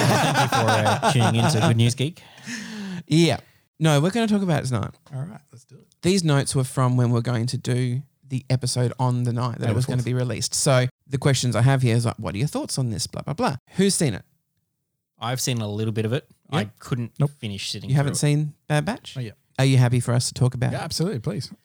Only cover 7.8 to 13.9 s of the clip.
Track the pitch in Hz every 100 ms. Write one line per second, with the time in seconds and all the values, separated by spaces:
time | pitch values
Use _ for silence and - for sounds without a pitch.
7.8 | 123 123 - _ 135 131 - 127 123 123
8.8 | 123 - 127 123 120 117 120 117 127 104
9.8 | 127 127 117 127 123 110 - - 151 127
10.8 | 127 - - 135 147 127 123 107 131 135
11.8 | 127 117 117 - 90 98 151 254 302 -
12.8 | 123 113 - - - 151 240 135 - -
13.8 | 196